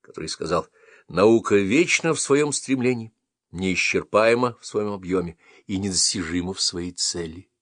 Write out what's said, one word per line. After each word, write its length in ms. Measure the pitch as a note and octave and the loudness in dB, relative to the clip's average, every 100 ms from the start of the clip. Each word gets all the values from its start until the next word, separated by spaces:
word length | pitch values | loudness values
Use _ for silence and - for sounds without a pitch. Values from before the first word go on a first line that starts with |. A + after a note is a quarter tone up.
который 300 | - - D#2+ | -18 -12 -10
сказал: 360 | - D#2+ E2+ - _ _ - _ | -8 -2 -2 -2 _ _ -20 _
«Наука 480 | E2 G#2 A2+ - G#2 | 4 6 6 6 2
вечна 580 | G2 C3 F3+ - E3 | 4 2 2 0 0
в 60 | D3 | -2
своём 300 | - C#3 D3+ | 2 2 2
стремлении, 580 | C3+ - C3 B2 B2 A2+ _ _ _ _ | -2 -2 0 0 -2 -6 _ _ _ _
неисчерпаема 1040 | E2 F#2+ F2+ - F#2 D2+ G#2 A2+ A#2+ B2 A#2+ | -4 -2 0 0 -2 0 2 4 4 0 -4
в 20 | |
своём 300 | - A2 G#2 | -8 -4 -4
объёме 420 | G2+ F2+ F#2 F2 E2 _ - - | -6 -2 -2 -2 -10 _ -20 -8
и 100 | G2 | -4
недостижима 800 | G2 F2 - G#2 D#2+ F2 F2 | -2 0 -2 -2 -4 -4 -4
в 80 | - | -4
своей 300 | - F#2 F2 | -4 -4 -10
цели». 580 | E2+ - F2+ E2+ E2+ F#2+ _ | -6 -6 -4 -8 -12 -20 _